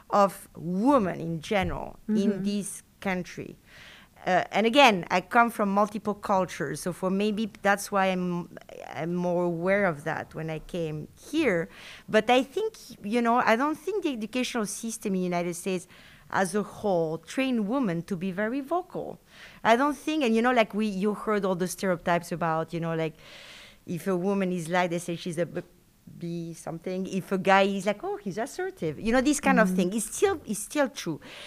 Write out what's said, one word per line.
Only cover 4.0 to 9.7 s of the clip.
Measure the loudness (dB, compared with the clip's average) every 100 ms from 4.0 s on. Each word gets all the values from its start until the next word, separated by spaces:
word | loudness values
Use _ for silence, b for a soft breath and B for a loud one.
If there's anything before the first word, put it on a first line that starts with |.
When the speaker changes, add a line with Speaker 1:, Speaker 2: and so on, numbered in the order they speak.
| B -6 2
Speaker 1:
uh, | 2 2
and | 2 4
again, | 8 8 6 2
I | -2
come | 2 4 4
from | 2 0
multiple | 2 0 -2 -4 -4
cultures, | 0 0 0 -4 -6 -4
so | -6
for | -4 -2
maybe | 0 0 0 -4 -2
that's | 0 0 0
why | 0 2
I'm, | 2 0 -2 -6 -14 -18 -16 -12 -8
I'm | -4
more | 0 0 2
aware | 0 0 2